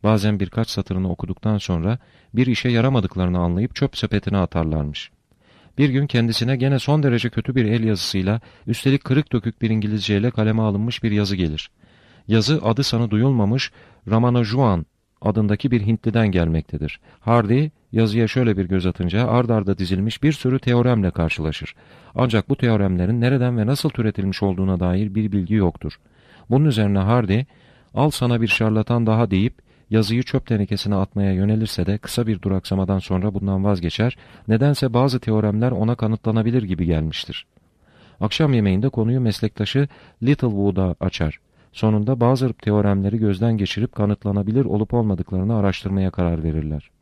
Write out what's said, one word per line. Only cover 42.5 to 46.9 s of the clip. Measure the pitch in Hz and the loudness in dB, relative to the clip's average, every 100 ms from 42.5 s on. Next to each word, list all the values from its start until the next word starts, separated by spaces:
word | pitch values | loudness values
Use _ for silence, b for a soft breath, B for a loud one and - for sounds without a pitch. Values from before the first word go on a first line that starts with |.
teoremleri | 107 - 104 101 98 98 110 | -2 0 2 2 2 0 0
gözden | 107 95 117 113 | 0 0 0 0
geçirip | 98 - 120 | -2 -2 -4
kanıtlanabilir | - 104 104 104 101 101 113 | -2 -2 0 -2 -2 0 0
olup | 139 104 107 | 0 0 0
olmadıklarını | 120 110 92 87 92 98 113 | 0 0 -2 -2 -2 -2 0
araştırmaya | 101 92 98 98 95 | 0 -2 -2 -2 -2
karar | - 87 82 | 0 -2 0
verirler. | 80 78 78 76 - | -2 -2 -4 -6 -10